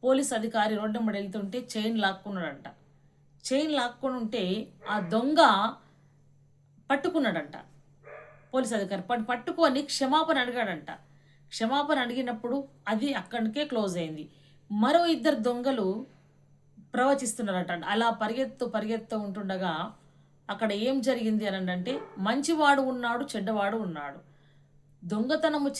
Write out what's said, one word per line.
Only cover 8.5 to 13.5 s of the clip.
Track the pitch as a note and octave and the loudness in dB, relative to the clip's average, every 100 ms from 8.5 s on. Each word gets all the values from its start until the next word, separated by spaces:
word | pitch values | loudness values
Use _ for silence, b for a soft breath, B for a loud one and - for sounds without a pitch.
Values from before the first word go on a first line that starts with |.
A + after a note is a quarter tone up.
పోలీస్ | C4 B3 | -2 0
అధికారి. | A3+ F#3+ F#3+ | -2 -2 -4
పట్-, | F3+ A#3+ A3 | -2 -2 0
పట్టుకొని | B3 C#4+ E4 D#4+ C4 | -4 -4 4 4 4
క్షమాపణ | D4 - C4 D4+ D#4+ C#4 | -2 -2 2 2 4 2
అడిగాడంట. | B3 B3 A3 E3 - D#3 - b b b b | 2 0 -2 -4 -10 -16 -18 b b b b
క్షమాపణ | - A3+ C#4 C#4+ D4 | -4 0 2 2 0
అడిగినప్పుడు | A#3+ A#3 A#3+ A3+ A#3+ C#4 C#4 - - | 0 -2 -4 -4 -4 -4 -6 -12 -4
అది | G#3+ C#4 | -2 0
అక్కడికే | B3+ F#3 A#3 A3 | -2 -4 -4 -2